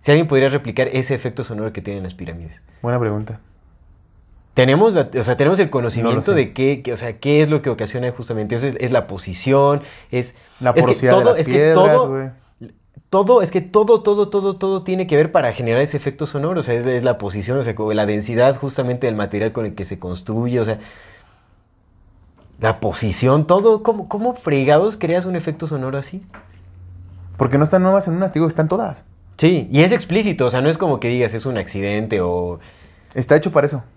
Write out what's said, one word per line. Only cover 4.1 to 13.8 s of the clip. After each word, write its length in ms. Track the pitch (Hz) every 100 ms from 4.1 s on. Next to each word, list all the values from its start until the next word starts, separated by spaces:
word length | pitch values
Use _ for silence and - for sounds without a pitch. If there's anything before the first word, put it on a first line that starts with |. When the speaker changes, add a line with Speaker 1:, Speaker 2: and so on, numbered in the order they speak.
| _ _ - _
Speaker 1:
Tenemos 420 | - 127 143 220
la, 140 | 185 147 135
o 60 |
sea, 140 | 117 123
tenemos 240 | 143 185
el 100 | 190
conocimiento 400 | 135 120 117 113
Speaker 2:
No 60 | -
lo 60 |
sé. 80 | 139
Speaker 1:
de 180 | 180 120
qué, 300 | - 131 139
qué, 100 | 131
o 40 | 117
sea, 240 | 120 110
qué 200 | 139 147
es 80 | 151
lo 140 | 151
que 80 | 143
ocasiona 400 | - 135 131 123
justamente 460 | 123 120 110 107 117
eso. 100 | 135
Es, 80 | 120
es 100 | 123
la 160 | 123 101
posición, 760 | 95 - 90 - 135 139 143 - - -
es 240 | 123 123 - _ _
Speaker 2:
La 120 | 127
Speaker 1:
es 40 |
que 60 | 120
Speaker 2:
porosidad 300 | - 123 127
de 60 | 123
Speaker 1:
todo, 100 | -
Speaker 2:
las 80 | -
Speaker 1:
es 80 | 127
que 60 |
Speaker 2:
piedras, 220 | 131 156
Speaker 1:
todo, 340 | 160 202 - 139
Speaker 2:
güey. 220 | 135 135 127 _ _ 117 - _ - _
Speaker 1:
todo, 320 | 190 196 247
es 100 | 180
que 80 | 185
todo, 420 | 180 214